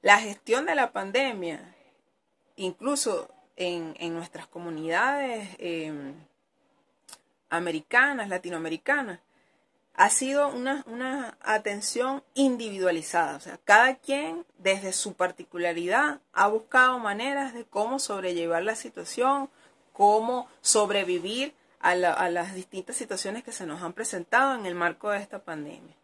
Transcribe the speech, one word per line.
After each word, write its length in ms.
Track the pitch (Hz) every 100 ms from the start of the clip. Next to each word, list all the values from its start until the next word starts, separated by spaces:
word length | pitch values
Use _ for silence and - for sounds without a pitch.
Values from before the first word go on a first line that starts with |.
La 160 | 196 208
gestión 480 | 220 202 - 240 330
de 80 |
la 180 | 302 240
pandemia, 800 | 196 196 240 269 214 170 151 180 _ _ _ _ _ _ _ _ -
incluso 760 | 185 175 233 277 247 180 - _ _ -
en, 380 | 180 175 165 151
en 140 | 170
nuestras 340 | 165 170 156 -
comunidades, 1000 | 170 170 156 160 170 247 285 269 226 202 185
em, 540 | 175 165 156 147 139 156 156 _ _ _ _ _ _ _ - - _ _ _
americanas, 800 | 165 175 160 - 240 277 269 202
latinoamericanas, 920 | 180 175 170 160 160 - 285 240 175 _ _ _ _ _ _ _
ha 140 | - 202
sido 400 | - 262 277 285
una, 340 | 247 254 277 262
una 500 | 240 262 277 233 -
atención 800 | - 214 214 202 214 - 254 277 _
individualizada. 1040 | 262 277 247 226 196 185 165 156 175 170 147
O 40 |
sea, 180 | 180 175
cada 320 | - 208 254 262
quien 500 | - 277 311 330 - _
desde 360 | 190 190 190
su 200 | 185 208
particularidad 1080 | 175 180 - 180 175 170 170 175 220 294 285 _
ha 140 | - 202
buscado 520 | 220 220 254 254 254
maneras 540 | 220 202 226 277 269
de 120 | 233 226
cómo 320 | 202 220 269
sobrellevar 640 | - 202 185 175 170 165
la 140 | 196 220
situación, 760 | 233 - 170 - 254 277 269 _ _ _ _
cómo 560 | - 202 214 226 247 240 _
sobrevivir 920 | - 214 202 202 180 180 175 233 285 _ _ _
a 140 | - 180
la, 180 | 175
a 160 | - 180
las 240 | 175 175
distintas 420 | 185 185 190 185 -
situaciones 480 | 226 190 202 214
que 80 | -
se 140 | - 180
nos 160 | 170
han 100 | 175
presentado 640 | 180 226 180 170 233 269
en 100 | 254
el 100 | 196
marco 360 | 175 170 165 208
de 80 | 202
esta 220 | 202 196
pandemia. 540 | - 156 147 170 165 _